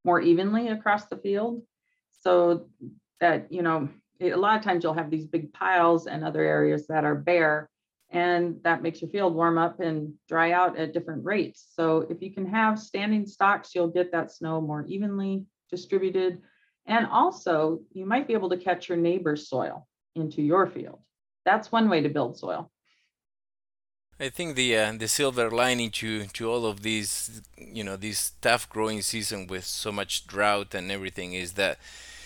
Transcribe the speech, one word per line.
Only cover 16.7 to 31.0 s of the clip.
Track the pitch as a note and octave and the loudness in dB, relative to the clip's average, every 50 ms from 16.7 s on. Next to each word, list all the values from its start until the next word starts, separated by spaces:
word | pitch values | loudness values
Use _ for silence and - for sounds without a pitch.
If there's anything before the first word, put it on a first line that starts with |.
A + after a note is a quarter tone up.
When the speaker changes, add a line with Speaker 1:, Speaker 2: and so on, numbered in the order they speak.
| _ _ - | _ _ -4
Speaker 1:
And | - G#3+ A#3 A3+ - | 0 0 2 2 2
also, | - A#3 D4+ F#4 F4+ - - F#3 E3 D#3 D#3 D#3 E3 D#3+ - _ | 4 4 4 2 0 -2 -2 0 2 2 2 2 0 -4 -8 _
you | - F#3+ F#3+ | -12 -10 -4
might | G3 A3+ C4+ C#4 B3 | 0 0 0 0 0
be | A3+ | -2
able | G#3+ F#3+ F3 | 0 0 -2
to | F3+ | -4
catch | F3+ - F#3+ F3 F3 - - | -2 0 -2 -2 -2 -2 -4
your | F3 E3+ | 0 2
neighbor's | E3+ E3+ F3 F#3+ F3+ D3+ D3+ D3 - - | 2 2 2 2 0 -2 -2 -2 -4 -6
soil | C3 B2+ F#2 D2 - - - _ _ _ _ _ - | -4 -4 -2 -4 -6 -10 -16 _ _ _ _ _ -8
into | D#3+ D#3 D3+ - - | -6 -6 -6 -2 -2
your | D3 D3 E3+ G3 F#3 F3 | 0 2 4 4 2 2
field. | - - - - - - _ _ _ _ _ _ _ _ - | -2 -10 -12 -12 -14 -20 _ _ _ _ _ _ _ _ 0
That's | F3+ G#3 A3 A3 - | 2 2 2 0 0
one | A3+ A3+ A3+ G#3+ | 2 4 4 4
way | F3+ D#3 | 4 4
to | C#3+ D3 | 2 2
build | D3 D3 C3+ - - - | 0 0 -2 -2 -4 -10
soil. | - F#2 E2 - E3 - _ _ _ _ _ _ _ _ _ _ _ _ _ _ _ _ _ _ _ _ _ _ _ _ _ _ _ _ _ - | -8 -8 -8 -8 -8 -12 _ _ _ _ _ _ _ _ _ _ _ _ _ _ _ _ _ _ _ _ _ _ _ _ _ _ _ _ _ -10
Speaker 2:
I | C#3+ C3 | -10 -8
think | - - F3 E3 C#3+ | -6 -6 -8 -6 0
the, | C3 B2+ B2 A#2 | 0 2 4 4
uh, | A2 G#2+ G#2+ A2 | 4 4 2 0
the | A2 A2+ G#2+ | -4 -4 -2
silver | - - D3 C3+ B2 B2 A#2 A2 | 0 0 0 0 2 0 0 0
lining | A#2 A#2+ B2 B2+ B2 A#2+ A#2 A2 | 2 2 2 2 2 0 -2 -4
to, | - - A2 A2 A2 G#2+ G2+ | -4 -6 -6 -4 -4 -4 -6
to | F#2+ - - A#2 A2+ | -8 -10 -8 -4 -4
all | A#2+ B2 A#2 | -2 -2 -2
of | A2 G2+ G2+ | -2 -4 -4
these, | G#2 A2 A2 G#2+ G#2 G2 - - - - A2 A2 - - - - | -4 -4 -2 -2 -2 -4 -4 -6 -6 -8 -12 -16 -20 -20 -20 -20
you | - - G#2+ A2+ | -20 -14 -10 -10
know, | G#2 G2 G2 | -8 -8 -8
this | F#2+ G#2 G#2+ G2+ - - - - - | -8 -8 -6 -6 -4 -6 -6 -6 -2
tough | - A#2+ A#2 A#2+ - - | 2 2 2 2 0 -6
growing | - A2 A2 A2 A2 G#2 | -4 -4 -2 -2 -2 -4
season | F#2+ - - A2+ G#2 - A2 G2 F#2 F#2 | -4 -4 -4 -4 -6 -6 -6 -8 -8 -8
with | F#2+ F#2 F#2 | -10 -10 -8
so | - - - - G#2+ | -8 -8 -6 -6 -6
much | G#2 G2+ G2 - - - - - | -6 -6 -6 -4 -6 -6 -6 -6
drought | G2 G2+ G#2 G#2 G#2 G2+ G2+ - - | -2 2 2 4 2 2 -2 -6 -8
and | F#2+ F2+ F#2+ | -8 -6 -6
everything | G2+ G2 | -6 -6